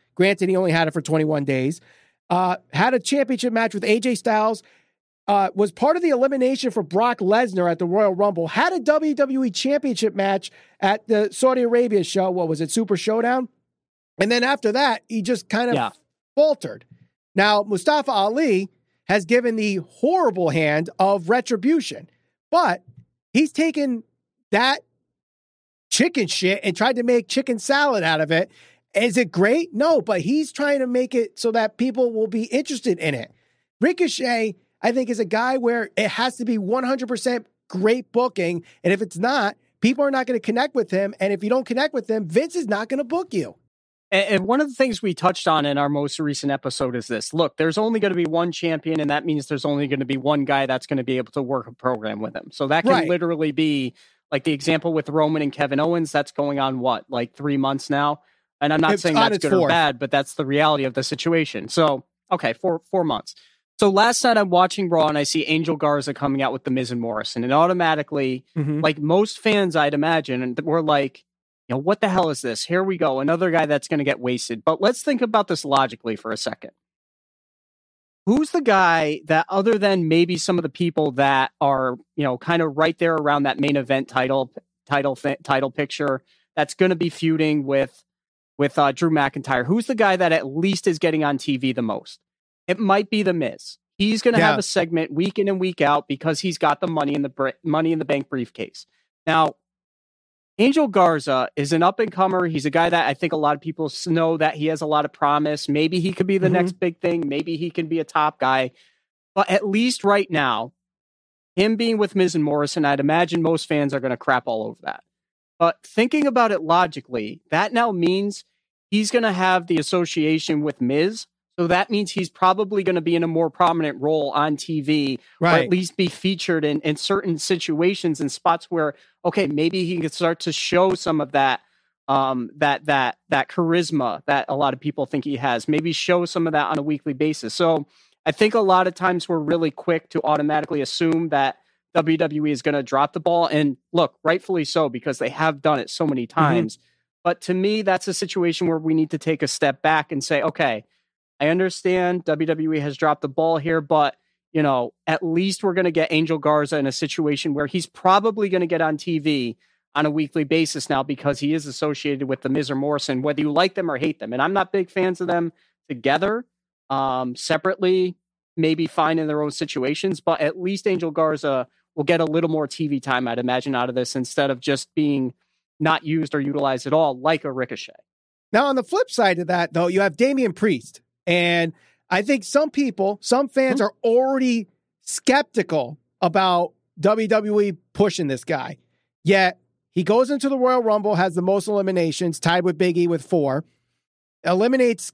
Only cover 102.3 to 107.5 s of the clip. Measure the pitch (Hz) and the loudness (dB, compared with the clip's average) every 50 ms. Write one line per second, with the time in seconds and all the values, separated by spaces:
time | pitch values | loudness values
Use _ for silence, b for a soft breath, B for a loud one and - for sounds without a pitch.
102.3 | 190 185 180 170 160 147 131 151 139 165 165 170 170 170 147 127 143 - - 165 | 2 0 -2 -2 -2 -2 -4 0 2 2 2 2 2 2 2 0 -2 -2 -4 -4
103.3 | 165 156 151 147 147 143 - 160 156 - 160 143 - - - 180 165 165 165 165 | -2 0 0 0 0 -2 -4 -10 -8 -6 -6 -8 -6 -8 -4 -2 0 2 2 0
104.3 | 165 156 156 156 - 156 151 156 160 147 160 151 151 151 147 147 - _ 151 143 | 0 2 0 0 0 -2 -2 -2 -2 -2 -2 0 0 0 0 -2 -2 _ 0 2
105.3 | 147 147 151 151 151 143 - - 143 147 156 160 175 180 165 190 180 - 185 185 | 2 2 2 0 -2 -4 -4 -2 0 0 2 2 0 0 -2 -2 -2 -2 0 0
106.3 | 196 190 180 - 151 180 180 185 180 - 185 175 170 - - 175 170 170 160 143 | 2 2 4 4 4 2 2 0 -2 -2 -4 -4 -4 -2 -4 -2 -2 -2 -2 -4
107.3 | 139 147 156 156 | -4 -4 -4 -6